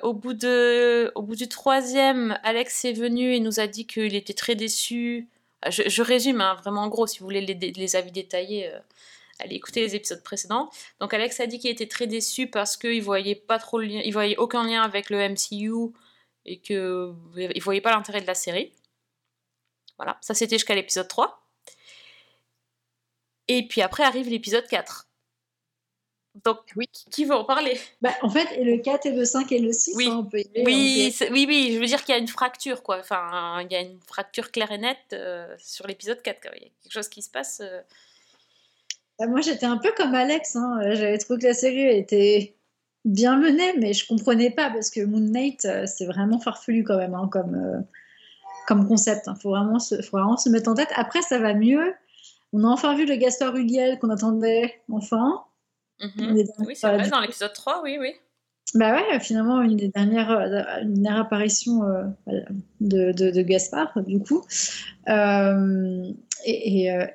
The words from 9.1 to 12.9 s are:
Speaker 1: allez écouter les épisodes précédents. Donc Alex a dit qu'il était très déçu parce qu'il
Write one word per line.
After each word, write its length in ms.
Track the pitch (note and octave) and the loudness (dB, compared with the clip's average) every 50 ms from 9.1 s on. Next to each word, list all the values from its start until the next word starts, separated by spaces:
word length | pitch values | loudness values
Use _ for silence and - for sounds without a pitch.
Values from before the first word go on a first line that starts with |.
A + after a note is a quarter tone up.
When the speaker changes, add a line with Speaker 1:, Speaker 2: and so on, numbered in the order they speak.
| - - _ _ _ - | -20 -20 _ _ _ -14
Speaker 1:
allez 160 | - - - | -12 -12 -12
écouter 240 | - - - - A#3 | -12 -12 -6 -4 -2
les 160 | A3 G#3 G3 | -2 -2 -4
épisodes 260 | G#3 G#3 - - - - | -6 -8 -8 -10 -10 -12
précédents. 460 | - G#3 F#3+ - F#3 G#3+ B3+ D#4 D#4+ - - - - _ - | -12 -10 -10 -6 -4 -2 -4 -4 -6 -10 -20 -20 -18 _ -10
Donc 140 | G3+ G3 A3+ | -6 -4 -2
Alex 260 | G#3+ A3+ B3 B3 - | -2 -2 -4 -4 -4
a 80 | A#3+ | -6
dit 100 | A3+ A#3+ | -6 -6
qu'il 120 | A#3 - B3 | -6 -6 -6
était 180 | A#3+ - A3 | -4 -6 -8
très 180 | G#3+ - - A#3+ | -8 -6 -6 -6
déçu 420 | G#3+ A3 A3+ - - - B3+ B3+ | -4 -4 -4 -4 -4 -4 -4 -6
parce 280 | B3+ - G#3+ G#3 G#3 - | -4 -2 -4 -4 -4 -4
qu'il 260 | - - A#3 | -4 -4 -2